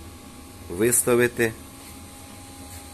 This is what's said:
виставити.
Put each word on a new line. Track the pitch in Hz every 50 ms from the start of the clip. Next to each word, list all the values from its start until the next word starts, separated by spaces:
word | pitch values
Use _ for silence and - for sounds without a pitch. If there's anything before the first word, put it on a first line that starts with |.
| - - - - - - - - - - - - - -
виставити. | 87 90 110 123 120 - - 127 120 120 123 120 120 - 117 113 113 - - - - - - - - - - - - - - - - - - - - - - - - - - -